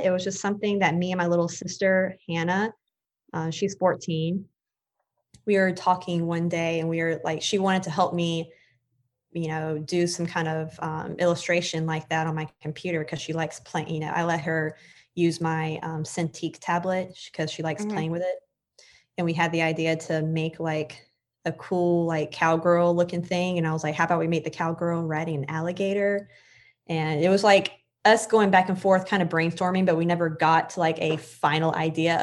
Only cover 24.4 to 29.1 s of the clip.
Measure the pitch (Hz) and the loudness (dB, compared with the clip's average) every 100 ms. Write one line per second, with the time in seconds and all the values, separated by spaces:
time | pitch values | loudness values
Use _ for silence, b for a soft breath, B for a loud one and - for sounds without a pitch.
24.4 | 160 - 165 165 170 170 165 156 165 147 | -2 -4 -4 -2 -2 -2 -2 -4 -4 -4
25.4 | 139 160 170 185 196 202 202 202 202 b | -4 -4 -4 -2 -2 0 0 -2 -6 b
26.4 | b b b _ - 165 156 151 180 196 | b b b _ -4 -2 0 2 4 4
27.4 | 208 196 - - _ _ 208 226 - 220 | 6 6 4 -8 _ _ 4 6 6 4
28.4 | 202 185 190 185 196 185 185 | 6 6 4 2 4 4 4